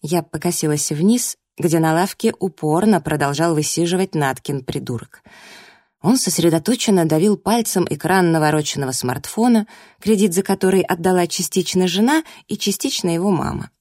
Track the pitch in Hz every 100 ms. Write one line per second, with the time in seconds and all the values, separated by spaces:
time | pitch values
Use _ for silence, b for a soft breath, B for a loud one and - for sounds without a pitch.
0 | 151 170 170 160 175 170 156 151 - 147
1 | 185 240 - - _ _ 175 165 160 160
2 | 190 - 226 - 190 - 156 156 214 190
3 | 151 151 143 143 165 156 147 - 170 185
4 | 185 160 143 131 - 143 131 139 127 117
5 | - - B B B B B B B B
6 | 165 254 - 175 170 160 151 247 - 190
7 | 165 156 196 202 - 233 226 - 170 147
8 | 185 190 175 165 151 156 147 - 135 131
9 | 123 123 - - 240 233 208 B B B
10 | 196 214 202 170 196 190 185 190 - 170
11 | 170 185 175 - 180 185 175 185 185 175
12 | 226 311 320 B B 208 - 196 277 -
13 | 180 165 190 175 - - - _